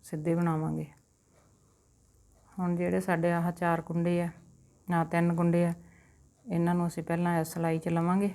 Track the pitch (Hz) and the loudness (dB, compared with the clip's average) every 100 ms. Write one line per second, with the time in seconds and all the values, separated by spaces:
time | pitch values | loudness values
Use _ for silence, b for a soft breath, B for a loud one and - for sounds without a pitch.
0 | - 160 156 170 170 160 156 156 156 - | -10 -6 -2 0 0 0 -2 -4 -8 -14
1 | _ _ _ b b b b b _ _ | _ _ _ b b b b b _ _
2 | _ _ _ _ _ - 180 175 175 180 | _ _ _ _ _ -4 -2 0 0 0
3 | 185 175 170 170 170 170 175 165 165 170 | 0 0 2 2 0 -2 0 0 -2 -2
4 | 170 175 170 - - - - _ - 170 | 0 0 -2 -8 -20 -20 -20 _ -2 0
5 | 165 170 170 170 170 170 170 170 B B | 2 2 2 2 2 4 2 -2 B B
6 | B B B _ 247 170 170 175 170 170 | B B B _ -4 0 2 2 0 -4
7 | 165 170 175 170 160 170 165 160 165 170 | -4 0 0 0 -2 -2 0 0 0 0
8 | 170 185 202 | 2 2 0